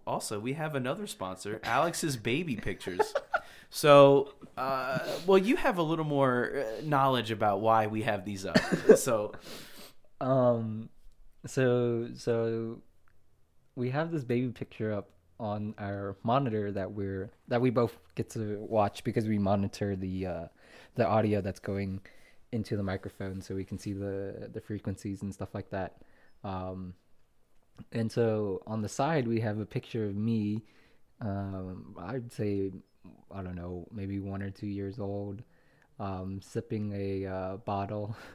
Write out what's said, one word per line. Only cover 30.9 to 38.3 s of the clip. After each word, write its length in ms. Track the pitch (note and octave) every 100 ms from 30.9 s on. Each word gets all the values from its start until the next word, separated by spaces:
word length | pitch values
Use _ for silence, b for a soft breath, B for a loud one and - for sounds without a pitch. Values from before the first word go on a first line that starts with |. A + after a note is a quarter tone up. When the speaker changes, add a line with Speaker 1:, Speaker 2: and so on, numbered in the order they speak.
| b - _
Speaker 2:
Um, 760 | A2 G2 G2 G2 F#2 F#2 - G2+
I'd 320 | F2 C3 A#2
say, 400 | - G#2 G2+ G2 F#2 - _ F#2 - -
I 100 | G2
don't 120 | F#2
know, 320 | F2+ F2 F2+ E2
maybe 260 | A2+ G2 G2
one 240 | G2 G2
or 80 | G2
two 160 | G2 G#2
years 320 | G2+ G2 G2+
old, 440 | G2+ G2+ G2+ G2 - b b b b -
um, 400 | G2 F#2 F#2 G2
sipping 500 | - A#2 - A2 G#2
a, 320 | G2+ G2 G2 F#2+
uh, 300 | F#2 F#2 F#2+
bottle, 580 | - G2+ G2 G#2+ G#2+ A2 B